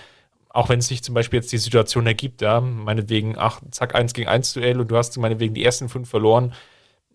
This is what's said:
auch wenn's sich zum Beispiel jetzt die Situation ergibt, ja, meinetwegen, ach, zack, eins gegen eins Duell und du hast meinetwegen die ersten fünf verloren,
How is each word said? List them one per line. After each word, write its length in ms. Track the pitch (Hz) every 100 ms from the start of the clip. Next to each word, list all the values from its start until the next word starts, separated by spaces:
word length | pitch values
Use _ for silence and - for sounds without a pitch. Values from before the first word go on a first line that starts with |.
| - _ _ _ _
auch 200 | 120 117
wenn's 180 | 120 120
sich 160 | 123
zum 100 | -
Beispiel 260 | 120 117 123
jetzt 120 | 117
die 60 | 113
Situation 500 | 113 117 110 123 117
ergibt, 340 | 110 135 -
ja, 200 | 104 117
meinetwegen, 760 | 127 117 107 110 104 110 110 110
ach, 240 | 110 - -
zack, 240 | - 120 -
eins 180 | 120
gegen 140 | 120 117
eins 260 | 120 123
Duell 260 | 135 123 123
und 100 | 113
du 80 | 117
hast 200 | 120 127
meinetwegen 360 | 113 110 113
die 100 | 107
ersten 260 | 117 - 123
fünf 200 | 127 123
verloren, 440 | 110 107 113 123 120 - _ _ _ _